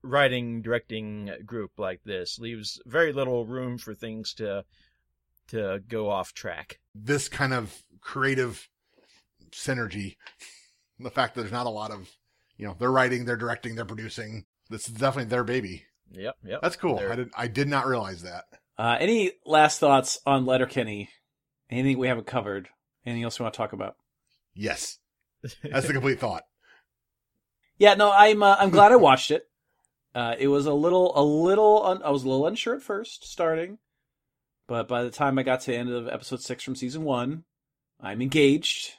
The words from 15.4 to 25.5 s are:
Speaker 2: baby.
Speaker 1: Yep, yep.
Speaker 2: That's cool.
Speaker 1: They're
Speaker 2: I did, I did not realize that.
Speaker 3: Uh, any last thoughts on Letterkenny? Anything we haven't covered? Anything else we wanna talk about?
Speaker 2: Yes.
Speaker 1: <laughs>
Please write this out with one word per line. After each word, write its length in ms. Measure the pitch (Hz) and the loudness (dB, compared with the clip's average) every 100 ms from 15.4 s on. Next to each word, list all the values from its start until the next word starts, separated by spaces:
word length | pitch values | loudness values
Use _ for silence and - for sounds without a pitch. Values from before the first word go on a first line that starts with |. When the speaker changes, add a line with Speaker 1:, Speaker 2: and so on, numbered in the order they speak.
Speaker 2:
baby. 400 | 117 127 98 87 _ _ _ | -2 -4 -4 -12 _ _ _
Speaker 1:
Yep, 240 | 95 104 - | -14 -12 -12
yep. 180 | 104 117 | -12 -4
Speaker 2:
That's 140 | 170 - | -4 -2
cool. 200 | 180 120 | -2 -2
Speaker 1:
They're 160 | 98 | -4
Speaker 2:
I 40 | 117 | -6
did, 140 | 123 - | -8 -8
I 120 | 135 | -6
did 200 | 110 143 | -4 -2
not 180 | 143 131 | 0 0
realize 360 | 123 98 90 | -2 -4 -10
that. 220 | 90 87 - - _ - | -14 -16 -18 -20 _ -4
Speaker 3:
Uh, 180 | 113 117 | -2 0
any 340 | 180 226 185 - | 2 2 0 -4
last 340 | - 151 151 - | 2 6 6 4
thoughts 420 | 151 135 131 - | 4 4 2 -4
on 220 | 139 135 127 | 0 0 2
Letterkenny? 640 | 127 123 131 110 104 101 _ _ _ _ _ - | 2 0 -4 -4 -6 -12 _ _ _ _ _ -10
Anything 300 | 120 135 131 | -2 0 0
we 100 | 127 | 0
haven't 180 | 120 - | -2 -4
covered? 440 | 131 101 98 90 _ _ _ | -6 -4 -6 -10 _ _ _
Anything 200 | 123 117 | -10 -8
else 140 | 117 - | -6 -6
we 40 | |
wanna 100 | 113 | -6
talk 200 | - 107 | -6 -6
about? 220 | 101 101 - _ _ _ _ _ | -6 -10 -14 _ _ _ _ _
Speaker 2:
Yes. 420 | 98 101 - - - _ _ _ _ | -8 -6 -6 -10 -14 _ _ _ _
Speaker 1:
<laughs> 200 | 135 | -20